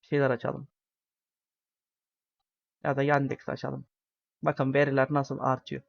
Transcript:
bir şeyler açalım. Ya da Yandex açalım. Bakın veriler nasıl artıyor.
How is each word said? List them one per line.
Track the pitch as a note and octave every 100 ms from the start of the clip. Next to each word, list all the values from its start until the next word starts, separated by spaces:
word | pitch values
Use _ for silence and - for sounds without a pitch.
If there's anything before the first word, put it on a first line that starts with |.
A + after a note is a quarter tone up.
bir | _
şeyler | D3 C3+
açalım. | B2+ C3+ C#3 C#3 _ _ _ _ _ _ _ _ _ _ _ _ _ _ _ _ _ _ _ _ _
Ya | D3 C#3
da |
Yandex | C#3 C#3+ C3+ - -
açalım. | C3+ - C3+ C3 _ _ _ _ _
Bakın | C3+ C#3+ C3+
veriler | C3+ C#3+ C3+ C3
nasıl | D3 C3+ C3+
artıyor. | C3 C3 - C3+